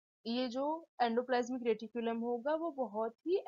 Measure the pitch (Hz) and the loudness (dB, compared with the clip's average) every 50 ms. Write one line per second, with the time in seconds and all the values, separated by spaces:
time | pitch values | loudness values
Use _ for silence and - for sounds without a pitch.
0 | _ _ _ _ - 226 233 247 254 254 226 262 277 294 311 330 330 - _ - | _ _ _ _ -6 -2 0 0 0 0 0 0 0 0 0 -2 -4 -8 _ 0
1 | 240 233 226 233 240 247 262 240 247 226 254 262 240 240 220 214 226 220 - 240 | 2 2 2 2 2 2 2 2 2 0 -2 -2 2 2 0 0 0 -8 -4 -2
2 | 233 226 226 233 226 240 240 240 226 285 311 320 330 339 285 277 262 208 196 214 | -2 0 0 -2 -2 -2 -2 -2 0 0 0 0 0 -2 -2 -2 -4 -4 -2 -2
3 | 220 226 233 _ - 311 359 403 - | -2 -2 -4 _ -2 0 0 2 4